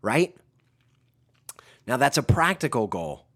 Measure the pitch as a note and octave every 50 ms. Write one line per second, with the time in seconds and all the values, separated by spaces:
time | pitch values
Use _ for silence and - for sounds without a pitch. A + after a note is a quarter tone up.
0 | - G#2 A2 D3+ F3 F#3 - _ _ _ _ _ _ _ _ _ _ _ _ _
1 | _ _ _ _ _ _ _ _ _ _ - - _ - - _ _ - B2 B2+
2 | C3+ C#3+ - D#3+ C3 - - - E3 E3+ F#3+ F3 - D3 - B2 A2 G2 - F2+
3 | E2 D#2 C#2+ - _ _ _